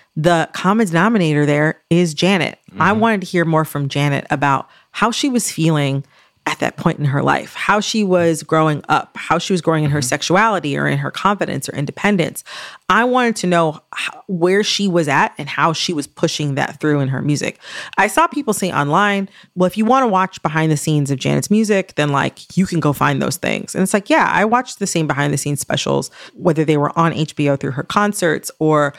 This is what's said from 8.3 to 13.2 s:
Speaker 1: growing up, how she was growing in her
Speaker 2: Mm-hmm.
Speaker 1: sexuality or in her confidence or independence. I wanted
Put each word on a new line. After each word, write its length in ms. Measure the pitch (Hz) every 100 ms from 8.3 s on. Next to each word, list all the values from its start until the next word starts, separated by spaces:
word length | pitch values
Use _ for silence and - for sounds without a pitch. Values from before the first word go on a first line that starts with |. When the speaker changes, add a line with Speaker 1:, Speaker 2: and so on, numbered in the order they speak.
| 160
Speaker 1:
growing 420 | 156 160 156 147 -
up, 260 | 151 - -
how 220 | - 160
she 160 | -
was 80 | 185
growing 220 | 165 160
in 80 | 151
her 80 | 147
Speaker 2:
Mm-hmm. 80 | 127
Speaker 1:
sexuality 680 | 151 - 180 226 190 147 143
or 120 | 143
in 100 | 143
her 140 | 139
confidence 580 | - 190 202 151 139 -
or 40 | -
independence. 680 | 143 - 202 196 151 - - - - - -
I 140 | 196
wanted 320 | 247 247